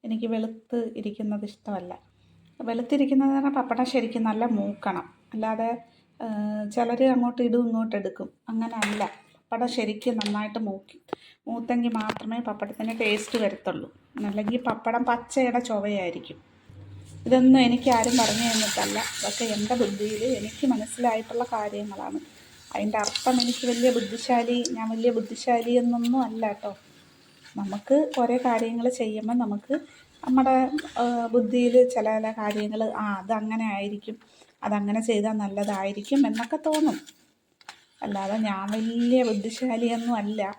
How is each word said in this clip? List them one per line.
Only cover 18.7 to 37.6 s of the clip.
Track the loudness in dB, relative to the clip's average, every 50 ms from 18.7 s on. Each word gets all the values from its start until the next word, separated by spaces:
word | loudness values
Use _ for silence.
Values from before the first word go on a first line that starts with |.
| 0 -2 -2 -2 -2 -4
ഇതൊക്കെ | -4 -4 -6 -4 -4 -4 -2 -2 -2
എൻ്റെ | -2 0 -2 0 0 2
ബുദ്ധിയിൽ | 2 2 0 0 -2 -4 -4 -2 -2 0 0 0 -2
എനിക്ക് | -4 -8 -6 -2 0
മനസ്സിലായിട്ടുള്ള | 2 2 0 -2 -6 -4 0 0 2 2 0 -4 -4 -4 -4 -2
കാര്യങ്ങളാണ്. | -2 -2 -4 -4 -4 -6 -6 -8 -8 -8 -10 -10 -6 -8 -8 -10 -10 -20 -20 -20 -20 -20 -20 -16 -8 -6
അതിൻ്റെ | -2 -2 0 0
അർത്ഥം | 0 -2 -2 -4 0 2 2 2 2
എനിക്ക് | 2 0 -4 -2 -2
വലിയ | -2 0 2 2 2
ബുദ്ധിശാലി, | 2 2 -2 -4 -8 -8 -2 0 0 0 2 0 -2 -2 -2 -4
ഞാൻ | -6 -6 -6 -6
വലിയ | -4 0 0 0
ബുദ്ധിശാലി | 0 0 -4 -6 -10 -6 0 0 0 2 2 2
എന്നൊന്നും | 2 2 2 2 0 0 0 2 2 2 0
അല്ല | -2 -2 -4 -4
കേട്ടോ. | -4 -4 -6 -10 -12 -12 -12 _ -20 -20 -20 -20 -20 _ _ _ _ _ _ -20 -14 -10
നമുക്ക് | -8 -6 -6 -6 -8 0 2 4 4 4 2 0
കുറേ | 0 0 2 2
കാര്യങ്ങൾ | 2 2 2 2 2 0 -2 -2 0 -2 -2
ചെയ്യുമ്പോൾ | -2 -2 -4 -4 -4 -4 -4 0 0
നമുക്ക് | 0 0 0 -2 -6 -4 -4 -4 -4 -4 -10 -20 -20 -20 _ _ _ -2
നമ്മുടെ, | 2 4 4 6 6 6 4 4 2 0 -4 -6 -4 -2 0
ഏഹ്, | 0 0 0 0 -2 2 2
ബുദ്ധിയിൽ | 2 2 4 2 4 4 6 8 8 8 8
ചില | 4 0 0 0 0
ചില | 0 -2 -4
കാര്യങ്ങൾ, | -4 -2 -4 -2 -2 -2 -4 -4 -2 -2 -4 -2 -2 -4 -4
ആ, | -4 -4
അതങ്ങനെ | -6 -2 -2 -2 -2 -2 -2 -2 -2 -2
ആയിരിക്കും, | -2 -2 -2 -4 -6 -6 -8 -10 -12 -14 -14 _ _ _ _ -20 _ _ _ -4
അതങ്ങനെ | -2 0 0 0 0 0 0
ചെയ്താൽ | 2 2 2 2 2 0
നല്ലതായിരിക്കും | -2 -2 -4 -4 -2 -2 -2 -2 -2 -2 -4 -4 -6 -6 -4 0 4 4 4
എന്നൊക്കെ | 4 2 -4 -4 -4 -6
തോന്നും. | -2 0 0 2 4 2 2 0 -2 -8 -16 _ _ _ _ _ _ _ _ _ _